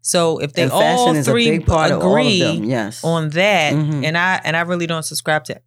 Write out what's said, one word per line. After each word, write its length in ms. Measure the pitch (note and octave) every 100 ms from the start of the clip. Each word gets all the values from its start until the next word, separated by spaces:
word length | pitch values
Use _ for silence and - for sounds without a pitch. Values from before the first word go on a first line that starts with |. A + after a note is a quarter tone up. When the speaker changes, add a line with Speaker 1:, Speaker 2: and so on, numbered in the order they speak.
Speaker 1:
So 360 | - F3+ E3 D#3
if 140 | D3
they 120 | F3
Speaker 2:
And 80 | E3
Speaker 1:
all 340 | F#3 G#3+ B3 B3
Speaker 2:
fasting 100 | D3+
is 120 | C#3
a 20 |
Speaker 1:
three 200 | - -
Speaker 2:
big 160 | D#3+ -
part 240 | E3 D#3
of 120 | -
all 140 | F3+ G3
of 40 |
Speaker 1:
agree 200 | B3+ F#3+
Speaker 2:
them, 240 | - -
yes. 380 | A2 B2+ G2+ -
Speaker 1:
on 260 | D#3+ E3 D#3
that, 420 | D#3 G3+ F#3+ D3+
Speaker 2:
Mm-hmm. 320 | C#3+ D3+ D3
Speaker 1:
and 140 | D3+ E3+
I, 220 | F3+ F#3
and 100 | - E3
I 40 |
really 240 | E3+ F3 E3+
don't 180 | D#3+
subscribe 400 | D#3 D3+ D#3+ D#3
to 160 | - -